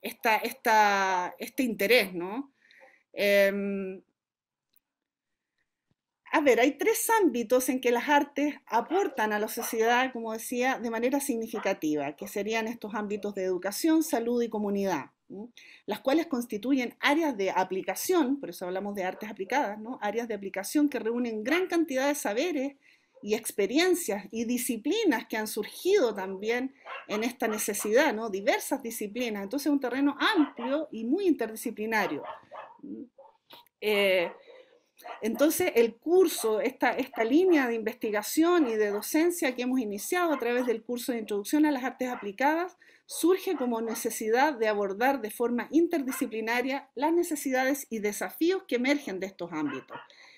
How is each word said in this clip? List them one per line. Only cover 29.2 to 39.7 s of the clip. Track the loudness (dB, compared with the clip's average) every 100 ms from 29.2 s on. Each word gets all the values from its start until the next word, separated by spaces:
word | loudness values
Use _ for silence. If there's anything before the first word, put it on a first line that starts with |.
| -4 -4
entonces | -6 -4 0
es |
un | 0
terreno | 0 0 0 2 0 2
amplio | 0 -2 -4 -4 -4
y | -8
muy | -2 0 2
interdisciplinario. | 0 -2 -6 -8 -6 -2 0 0 -2 -8 -14 -16 -18 -18 -18 -16 -14 -16 _ -20 _ _ -20 _ _
Eh, | 0 4 4 4 2 -4 -20 -20 -20 _ _ _ -16 -6
entonces | -4 2 2 4 2
el | 4 2 2
curso, | 2 4 4 2 -2 0
esta, | -2 0 0
esta | 0 -4 -2
línea | 2 4 6 6 4
de |
investigación | 0 -4 -4 -2 -2 -2 2 4 6 4
y |
de | 2 0
docencia | 0 0 2 2 2 -2
que | 0
hemos | 0